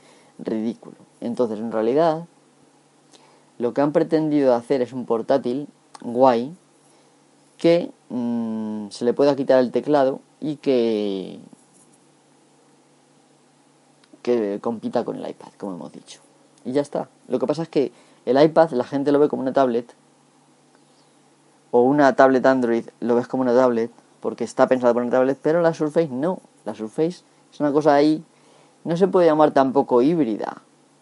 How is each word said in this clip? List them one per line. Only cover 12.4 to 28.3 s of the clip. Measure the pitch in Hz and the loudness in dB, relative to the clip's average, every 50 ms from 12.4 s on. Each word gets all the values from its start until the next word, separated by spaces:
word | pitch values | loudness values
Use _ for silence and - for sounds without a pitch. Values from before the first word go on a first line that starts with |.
| _ _ _ _ _ _ _ _ _ _ _ _ _ _ _ _ _ _ _ _ _ _ _ _ _ _ _ _ _ _ _ _ _ _ - _ | _ _ _ _ _ _ _ _ _ _ _ _ _ _ _ _ _ _ _ _ _ _ _ _ _ _ _ _ _ _ _ _ _ _ -20 _
que | - 123 120 117 107 101 101 104 | -4 -2 -2 0 -2 -4 -6 -6
compita | - 120 117 104 - 117 117 120 98 | -6 -8 -8 -6 -8 -6 -4 -4 -4
con | - 104 | -4 -10
el | 92 82 78 | -10 -10 -14
iPad, | - _ - - _ - | -14 _ -20 -20 _ -14
como | - 98 90 | -12 -12 -12
hemos | 82 - 73 | -12 -14 -16
dicho. | - - - - - - _ _ _ _ _ _ _ _ - | -18 -20 -20 -20 -20 -20 _ _ _ _ _ _ _ _ -12
Y | 123 | -6
ya | 127 143 | -4 -4
está. | 143 - - - 147 - _ _ _ - | -4 -4 -6 -8 -8 -8 _ _ _ -6
Lo | 123 117 | -4 -4
que | 127 | -2
pasa | 123 147 160 | -4 -4 -4
es | 165 - | -6 -4
que | - 156 127 - - _ _ _ _ _ - | -2 -2 -2 -2 -6 _ _ _ _ _ -4
el | 117 123 139 | 0 4 4
iPad | 156 160 160 170 165 156 | 4 4 6 4 2 2
la | 139 123 120 | 0 -4 -4
gente | - 143 139 139 147 | -2 -4 -2 0 2
lo | 143 139 | 2 2
ve | 151 - | 2 2
como | 123 127 | 0 -4
una | 131 135 | -6 -2
tablet, | - 139 135 127 117 120 120 - - _ _ _ _ _ _ _ _ _ _ _ _ _ _ _ _ _ _ _ _ _ _ _ _ _ _ _ _ _ _ _ _ _ _ - | 0 0 0 2 0 -4 -6 -8 -20 _ _ _ _ _ _ _ _ _ _ _ _ _ _ _ _ _ _ _ _ _ _ _ _ _ _ _ _ _ _ _ _ _ _ 0
o | - 120 | 2 4
una | 123 131 147 147 139 131 120 | 4 4 4 4 4 4 6
tablet | - 135 131 131 127 123 | 6 4 4 4 4 2
Android | 131 131 131 123 117 117 117 117 - _ - | 2 2 2 0 0 0 -2 -4 -6 _ -8
lo | - 120 120 | -2 0 0
ves | 120 123 - | 0 0 -2
como | - 131 | -4 -2
una | 131 123 117 | 0 2 2
tablet, | 127 131 127 117 113 113 117 _ - _ _ _ _ | 4 4 4 2 0 -4 -6 _ -20 _ _ _ _
porque | - 113 110 - 117 | -10 -10 -8 -6 -10
está | - - - 214 208 | -6 0 0 2 2
pensada | 131 123 123 120 117 | 2 2 4 2 2
para | 123 123 | 2 0
una | 120 | 0
tablet, | 120 127 127 131 135 - | 2 2 2 2 0 -2
pero | - 151 160 175 | 0 0 0 2
la | 170 165 160 | 2 0 0
Surface | 165 156 147 147 170 170 135 | -2 -6 -2 -2 -2 -2 -2
no. | 123 127 151 185 180 - _ _ _ _ - | -4 -6 -4 -4 -6 -6 _ _ _ _ -14
La | 104 110 | -14 -10
Surface | 104 107 110 - 156 160 170 180 - _ _ _ _ _ _ | -10 -12 -10 -4 -4 -4 -4 -4 -10 _ _ _ _ _ _
es | _ - | _ -4
una | 147 147 | -4 0
cosa | 135 151 143 156 143 | 0 2 2 4 4
ahí, | 143 147 156 156 160 - _ | 4 4 2 0 -2 -6 _